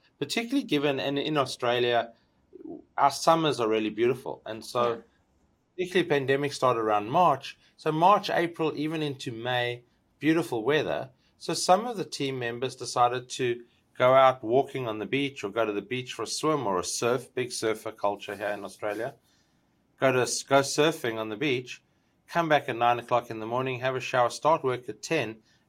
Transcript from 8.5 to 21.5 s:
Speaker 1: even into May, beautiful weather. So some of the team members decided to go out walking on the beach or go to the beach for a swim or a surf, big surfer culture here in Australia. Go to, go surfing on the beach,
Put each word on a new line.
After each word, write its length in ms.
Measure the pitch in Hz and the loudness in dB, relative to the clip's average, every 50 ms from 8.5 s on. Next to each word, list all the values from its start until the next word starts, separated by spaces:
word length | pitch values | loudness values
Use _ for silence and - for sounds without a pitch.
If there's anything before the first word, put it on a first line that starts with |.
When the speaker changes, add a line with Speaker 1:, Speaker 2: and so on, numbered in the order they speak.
| 170 - 160 151 151 | -2 -2 -2 -2 -2
Speaker 1:
even 260 | 143 147 156 165 156 | -2 -4 -4 -4 -4
into 280 | 151 147 131 127 - 135 | -4 -4 -6 -6 -8 -10
May, 540 | 113 113 113 123 127 123 120 120 120 123 - _ _ _ _ _ _ - | -8 -6 -4 -2 -2 0 0 -2 -4 -6 -10 _ _ _ _ _ _ -2
beautiful 440 | 135 156 160 170 160 - 123 117 107 | 0 2 2 2 0 -2 -2 -2 0
weather. 460 | 123 147 151 117 85 76 - - - _ _ _ _ _ - | 2 2 2 2 0 -2 -4 -6 -10 _ _ _ _ _ -14
So 160 | - - 165 | -8 -6 -4
some 320 | - - - 180 196 226 | -2 4 4 4 4 2
of 100 | 254 - | -4 -6
the 80 | - 147 | -6 -8
team 340 | - - - 143 135 131 127 | -8 -6 -6 -4 -4 -4 -4
members 380 | 120 117 120 120 131 127 - | -4 -4 -4 -4 -6 -6 -6
decided 520 | - 123 - - 127 123 123 123 127 123 - | -8 -10 -4 2 2 2 2 2 -2 -8 -8
to 340 | - - 131 120 120 120 - _ _ _ _ _ _ - | -6 -4 -2 -2 -2 -4 -8 _ _ _ _ _ _ 2
go 160 | 127 127 131 | 4 6 8
out 280 | 135 131 131 127 - | 8 8 8 6 4
walking 460 | - 110 120 139 135 - - 135 127 113 | -2 2 2 2 2 2 -4 -6 -6 -4
on 100 | 107 107 | -4 -4
the 80 | 101 | -4
beach 380 | 98 123 139 143 135 131 - - | -2 -2 -2 -2 -2 -6 -6 -8
or 60 | 101 | -4
go 160 | 95 117 113 | 0 0 0
to 60 | 107 | 0
the 100 | 101 101 | 0 -4
beach 320 | 101 98 123 127 127 127 - | -4 -4 -6 -6 -6 -8 -8
for 80 | - | -8
a 40 | 113 | -8
swim 400 | 101 - - - 156 156 143 123 | -6 -6 -2 0 0 0 0 0
or 120 | 101 95 90 | 0 0 0
a 60 | 85 | -2
surf, 500 | - - - 120 117 123 135 127 - - | -2 -4 -2 0 0 0 0 -2 -6 -6
big 180 | 127 123 - | -6 -6 -6
surfer 400 | - - 113 110 104 107 - 110 | -6 -4 -2 -2 -2 -4 -6 -12
culture 420 | 107 - - 101 101 101 - - 101 | -10 -4 -4 -4 -4 -4 -8 -10 -8
here 140 | 101 107 104 | -6 -4 -6
in 160 | 104 101 101 | -6 -6 -10
Australia. 500 | 98 - - 110 104 104 107 113 135 - _ _ _ _ _ _ _ _ _ _ _ _ _ _ _ _ - | -14 -12 -8 -6 -6 -4 -4 -6 -8 -10 _ _ _ _ _ _ _ _ _ _ _ _ _ _ _ _ 0
Go 120 | 135 135 | 2 2
to, 320 | 127 127 120 - - - - - | 4 2 0 0 -2 -6 -2 4
go 120 | 135 139 | 4 4
surfing 580 | 135 135 - 147 147 160 160 - - 120 110 110 | 4 2 2 2 2 2 2 0 -4 -6 -4 -4
on 100 | 110 110 | -6 -6
the 80 | 107 | -6
beach, 460 | 101 147 151 | -4 -2 -2